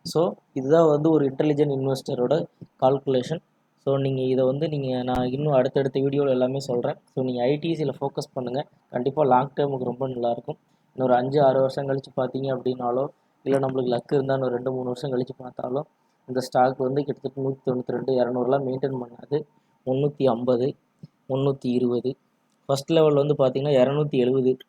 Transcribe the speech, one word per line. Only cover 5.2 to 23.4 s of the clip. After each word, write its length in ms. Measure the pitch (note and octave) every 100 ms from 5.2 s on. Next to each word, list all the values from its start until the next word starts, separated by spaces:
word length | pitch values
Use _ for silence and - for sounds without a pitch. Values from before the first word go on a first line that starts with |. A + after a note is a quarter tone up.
இன்னும் 320 | B2+ C3+ D3+ C3+
அடுத்தடுத்த 400 | B2+ C#3+ C3+ C#3
வீடியோல 300 | C#3 C#3 C#3+
எல்லாமே 300 | B2+ B2+ C3+
சொல்றேன். 380 | C3+ B2 B2+ D#3 _
So, 100 | -
நீங்க 180 | B2+ B2
ஐ 120 | B2 D3
டி 180 | E3
சில 180 | D#3 C#3+ C3
ஃபோக்கஸ் 340 | C#3 - -
பண்ணுங்க. 340 | C3+ B2 B2+ D#3 _ _
கண்டிப்பா 340 | B2 B2+ C#3+
லாங் 300 | C#3 B2+ C#3
டேர்முக்கு 340 | - C#3+ C3+ B2
ரொம்ப 160 | B2 C3+
நல்லா 240 | B2 A#2
இருக்கும். 260 | A#2 - D#3 _ _ _
இன்னொரு 200 | - C3
அஞ்சு, 280 | B2 C3 C#3+
ஆறு 160 | C#3 C3
வருஷம் 300 | C3+ C#3 C#3
கழிச்சு 220 | C3+ - -
பார்த்தீங்க 320 | B2+ C3+ C3+
அப்படின்னாலோ, 500 | B2+ B2+ B2+ A#2+ B2 C#3+ _ _ _
இல்ல 160 | C3+ C3+
நம்மளுக்கு 340 | C3+ C3 B2
லக் 180 | A#2+ -
இருந்தா 200 | D3 C3+
இன்னும் 200 | C3+ B2+ A#2+
ரெண்டு, 140 | B2+
மூணு 160 | B2+ B2+
வருஷம் 180 | B2 C#3+
கழிச்சு 240 | B2+ B2+ -
பார்த்தாலோ, 380 | B2 - B2+ C3 D#3 _ _ _ -
இந்த 140 | B2+
ஸ்டாக் 360 | B2 C3+ B2+ C3
வந்து 260 | B2+ C#3
கிட்டத்தட்ட 380 | C#3 B2+ C3+ C#3
நூத்தி 200 | C3+ C3+
தொண்ணூத்தி 320 | - B2+ B2 A#2+
ரெண்டு, 160 | B2 B2+
இருநூறுலாம் 440 | A#2+ B2 B2 C#3 C3
மெயின்டெயின் 340 | C3 C#3 C3
பண்ணாது. 360 | A#2+ A#2+ - D3 D3 _ _ _
முன்னூத்தி 400 | B2+ C3 D3 D3
ஐம்பது, 500 | C3 A#2 B2 B2 C3+ - _ _ - _ -
முன்னூத்தி 400 | C3 C#3 C3+ B2+ B2
இருபது. 380 | B2 A#2+ B2+ C3+ _ _ _ _
ஃபர்ஸ்ட் 260 | - C#3 -
லெவல் 300 | E3 D#3 C#3+
வந்து 100 | C#3+
பார்த்தீங்கன்னா, 420 | D3